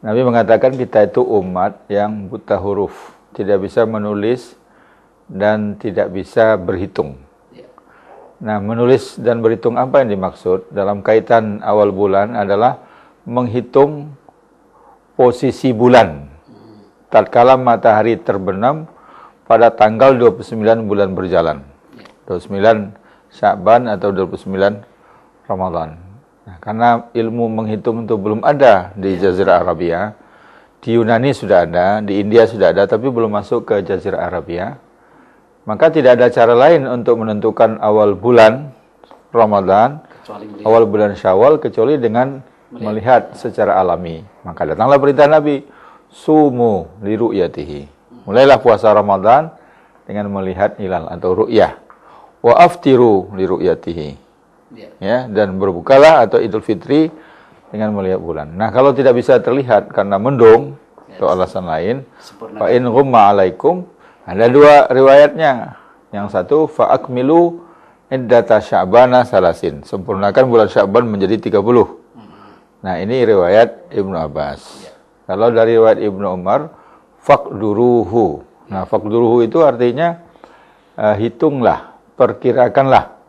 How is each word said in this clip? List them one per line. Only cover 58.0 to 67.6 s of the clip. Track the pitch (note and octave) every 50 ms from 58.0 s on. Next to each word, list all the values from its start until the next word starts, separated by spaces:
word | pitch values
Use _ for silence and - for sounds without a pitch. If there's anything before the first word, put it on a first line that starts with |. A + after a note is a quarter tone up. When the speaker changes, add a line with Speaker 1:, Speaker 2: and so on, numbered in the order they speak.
| F#2+ - F#3+ -
Speaker 1:
bulan. | F#2 E2+ E2 D#2 D2 D2+ E2
Nah, | F2+ A2 A2
kalau | G2 A#2+ C3 C#3 C3
tidak | A#2+ C3+ A#2+ A#2+
bisa | B2 A#2+ - C3+ B2
terlihat | - - A#2+ C#3 C#3 B2 A2+ G2+ G2+ -
karena | - - G2+ G2 G2 G2
mendung | G#2 B2+ C#3+ C3 A#2+ A2+ A2 - C#3+ C#3 C#3 - _ _ _ - _ _
Speaker 2:
Ya, | -
Speaker 1:
atau | - - C#2+ D#2+
alasan | F#2 F#2 F2 - F#2+ F#2
lain, | F2 D#2+ D#2+ E2 G2 A#2+ C#3 C3+ _ _ _
Speaker 2:
sempurna. | - - - _ - - - -
Speaker 1:
fa | - -
in | B2+ B2 B2+
ghumma | B2 A2 B2 C#3 C3+ B2 A#2 G#2 G2+ G2+
alaikum, | G2+ F#2+ F#2 F2+ - - C#3+ F3 F#3 F3+ - _ _ _ _ _ _ _ -
ada | F#2 F#2+ A2+
dua | A#2+ B2 C#3+ D3 D3 D3 C#3+ C#3 - C3
riwayatnya. | B2+ C3+ C3+ C#3 - F#3+ - - - D#3+ D3 C3 A#2+ G#2+ - - - - _ _ _ _ _ -
Yang | G#2 G2+ G2+ -
satu, | G2 F2+ F2+ C#3 D#3 D#3 D3+
fa | - - A#2+ - -
akmilu | A#2+ - - B2+ B2 B2+ C3+ D#3 E3+ F3 E3+ E3+ -